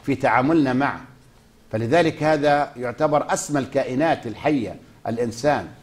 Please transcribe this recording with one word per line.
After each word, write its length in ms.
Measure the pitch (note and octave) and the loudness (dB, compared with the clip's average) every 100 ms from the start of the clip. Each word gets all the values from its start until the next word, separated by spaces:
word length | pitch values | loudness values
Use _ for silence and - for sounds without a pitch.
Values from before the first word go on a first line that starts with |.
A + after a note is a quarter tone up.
في 120 | - C3 | -2 0
تعاملنا 580 | B2 A2+ C3+ E3 C3+ | 2 4 4 2 2
معه. 280 | B2 C#3 E2+ - - - _ _ _ - | 2 0 -4 -14 -20 -20 _ _ _ -8
فلذلك 520 | A2 A2+ D#3+ E3 D#3 | -4 2 2 2 0
هذا 480 | D3+ D#3 D3 C#3+ C#3 B2 | 0 2 4 2 0 -4
يعتبر 560 | B2 A#2 D#3 D3 D3+ | -8 -2 2 2 0
أسمى 260 | F#3 - C#3+ | -4 -2 -4
الكائنات 680 | A#2 C3+ A#2 B2+ D#3+ C#3 A#2+ | 0 -2 0 0 0 0 -4
الحية 480 | G#2 D3 D3 G2 E2 - - - | -4 0 0 -2 -10 -18 -12 -8
الإنسان. 600 | A#2 A#2+ G#2+ D3 C3 E2 - | -4 -4 -2 0 0 -4 -16